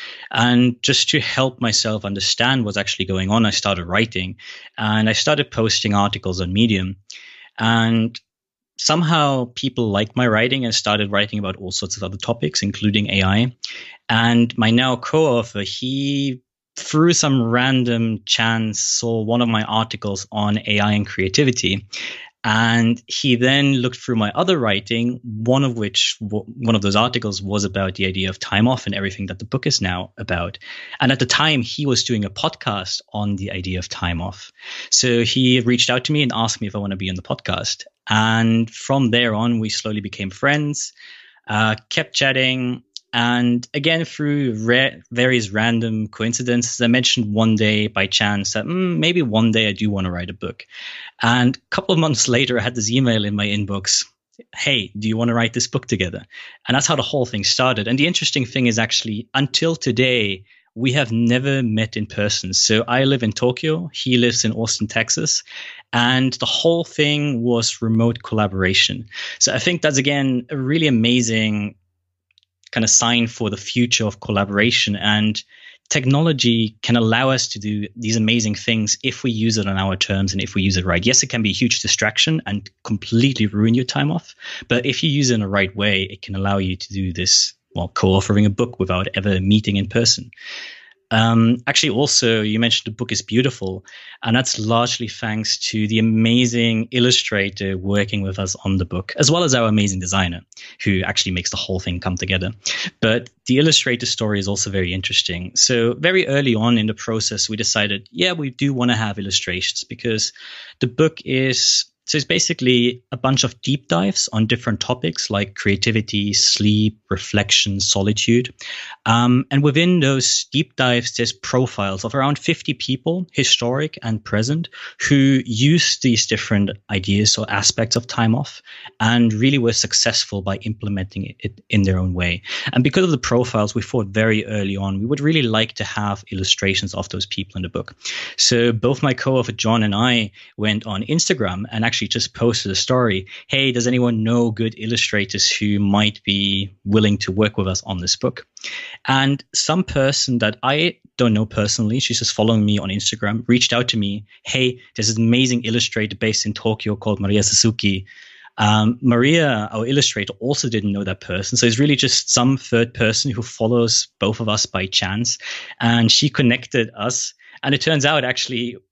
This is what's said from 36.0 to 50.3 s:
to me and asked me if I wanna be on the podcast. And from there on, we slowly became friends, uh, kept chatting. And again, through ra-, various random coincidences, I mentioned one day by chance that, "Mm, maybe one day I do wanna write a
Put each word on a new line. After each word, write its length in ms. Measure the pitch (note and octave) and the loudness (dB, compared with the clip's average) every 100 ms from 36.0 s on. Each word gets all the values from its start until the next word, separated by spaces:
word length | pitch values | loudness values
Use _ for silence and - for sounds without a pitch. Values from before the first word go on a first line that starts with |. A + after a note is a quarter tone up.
to 80 | - | 0
me 100 | D3+ | 0
and 100 | C3+ | 0
asked 280 | A2+ A2+ - | 0 -2 -4
me 80 | G#2 | -6
if 80 | G#2 | -6
I 20 | |
wanna 180 | G2+ F#2+ | -6 -4
be 140 | F#2+ | -4
on 60 | F#2 | -6
the 60 | |
podcast. 600 | - - - F#2+ - - - _ - | -6 -8 -4 -4 -4 -8 -10 _ -2
And 600 | G#2+ A2 A2+ A2+ A2+ A2+ | 2 2 2 4 2 0
from 400 | - - C#3 B2+ | -4 -2 0 2
there 240 | A#2 A#2+ | 2 2
on, 240 | G#2+ A#2 A#2 | 0 0 0
we 100 | A2 | -2
slowly 320 | - A2 G#2+ | -4 -6 -6
became 300 | G2 - G2 | -8 -8 -10
friends, 600 | - C#3 D3 D3 D3 - - - - - _ - | -4 0 0 -2 -6 -10 -14 -20 -20 -20 _ -6
uh, 260 | G#2+ A2 G#2+ - | 0 0 0 -4
kept 240 | - B2 | -4 -4
chatting. 680 | - C#3 C3 C3 B2+ B2 B2+ - - _ | 0 0 2 0 0 -2 -4 -10 -20 _
And 560 | A#2+ A#2+ B2 A#2+ A#2+ A#2+ | -2 0 2 2 0 -2
again, 320 | D3+ D3 E3 | -4 0 0
through 640 | D#3+ - D3 D3 C3+ G#2+ A2+ | -2 -4 -2 0 0 -2 2
ra-, 340 | B2 C3+ E2 - | 2 2 -2 -8
various 380 | A#2+ B2+ B2 G#2 | 0 2 2 0
random 600 | G#2 A#2 A#2 A2+ A2 G#2+ | 0 2 2 0 -2 -4
coincidences, 720 | - A2 A#2 B2 A#2+ A#2 - | -4 -4 -2 0 0 -2 0
I 60 | A#2+ | 2
mentioned 440 | B2 B2 - G#2+ | 2 2 0 0
one 220 | G#2 A2+ | 2 4
day 320 | G#2+ G#2+ G#2+ G#2 | 4 2 2 0
by 200 | G2+ G2 | -2 -2
chance 460 | - G#2 G#2 G2+ | 0 0 0 -2
that, 140 | A2 G#2+ | -4 -4
"Mm, 320 | F3+ F#3 E3 | -2 -2 0
maybe 240 | D#3 F3 | 2 2
one 280 | C3 A2 A2+ | 2 2 4
day 160 | A2 G#2+ | 4 0
I 60 | |
do 180 | G2 G#2+ | 0 -2
wanna 200 | G2+ F#2 | -2 -2
write 180 | F2 | -4
a 60 | F2+ | -8